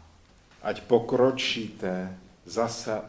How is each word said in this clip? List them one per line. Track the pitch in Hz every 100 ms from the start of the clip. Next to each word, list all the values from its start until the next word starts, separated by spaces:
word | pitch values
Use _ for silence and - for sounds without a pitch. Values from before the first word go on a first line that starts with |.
| - - - - - -
Ať | - -
pokročíte | - 117 117 123 131 131 - 120 104 - 95 92 92 92 - -
zase | 85 107 113 - 117 107